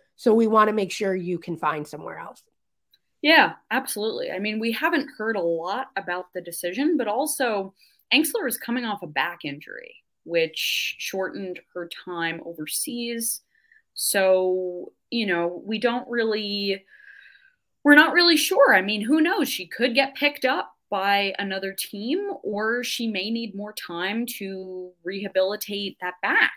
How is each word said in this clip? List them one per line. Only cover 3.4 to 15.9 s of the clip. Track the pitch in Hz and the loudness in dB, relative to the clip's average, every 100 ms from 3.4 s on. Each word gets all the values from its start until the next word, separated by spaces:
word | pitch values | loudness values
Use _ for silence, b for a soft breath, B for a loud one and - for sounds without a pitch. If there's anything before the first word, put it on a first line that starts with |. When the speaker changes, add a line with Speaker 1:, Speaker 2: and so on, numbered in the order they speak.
| 175 - - | 8 2 -4
Speaker 2:
absolutely. | 240 - 202 220 240 - | -4 -2 -4 -4 -4 -6
I | 185 | -4
mean, | 208 214 | -4 -2
we | 226 | -2
haven't | 226 320 330 - - | 0 0 0 -2 -4
heard | 220 214 | -4 0
a | |
lot | 170 165 175 202 170 190 | 0 0 -2 -4 -6 -8
about | 170 180 - | -6 -6 -6
the | 180 | -10
decision, | 170 165 175 202 302 294 | -10 -6 -4 0 2 2
but | 214 | 2
also | 160 302 - 240 208 190 b b b _ | 0 0 0 0 0 -4 b b b _
Anxler | 254 311 453 277 | 2 2 -2 -4
is | - | -4
coming | - 247 233 | -4 -4 -4
off | 202 | -6
a | 160 | -6
back | 143 165 170 147 | -2 -2 -4 -10
injury, | 143 - 50 - - _ _ - | -12 -14 -18 -18 -20 _ _ -4
which | 170 160 - - - - - | 0 0 -2 -4 -2 -4 -6
shortened | - 190 190 208 190 175 - | -8 -6 -6 -6 -8 -10 -12
her | 180 170 - - | -12 -12 -12 -10
time | 170 165 165 170 | -6 -4 -6 -10
overseas. | 165 151 - - 240 233 233 226 - b b b b _ | -10 -8 -6 -6 -6 -6 -4 -4 -6 b b b b _
So, | - - 202 190 185 185 185 180 180 - - _ | -8 -2 2 6 6 4 0 -2 -6 -12 -18 _
you | 233 202 | -2 0
know, | 170 170 180 196 | 0 0 -4 -6
we | 214 | 0
don't | 233 | 0